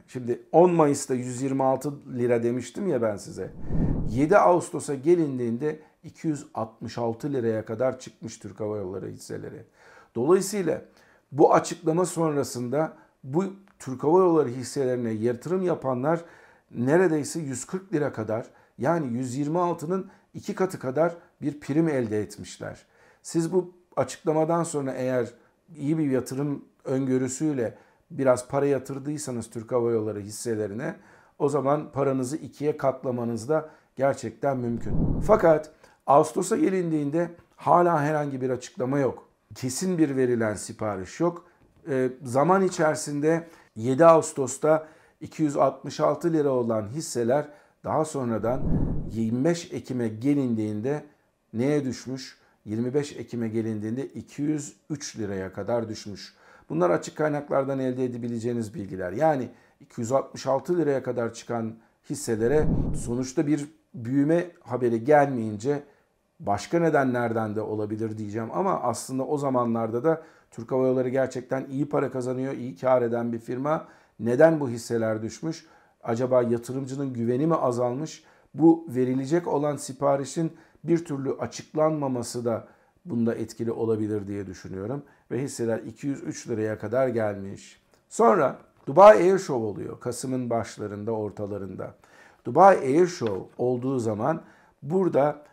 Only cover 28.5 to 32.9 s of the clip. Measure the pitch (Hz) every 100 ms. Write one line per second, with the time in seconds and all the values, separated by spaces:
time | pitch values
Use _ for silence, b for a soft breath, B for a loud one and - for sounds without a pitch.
28.5 | 139 143 135 131 135 139 151 131 120 113
29.5 | 120 110 123 117 117 107 104 101 107 120
30.5 | 107 104 104 156 208 B B B B 147
31.5 | 143 135 151 - 135 139 131 127 156 -
32.5 | - 147 147 135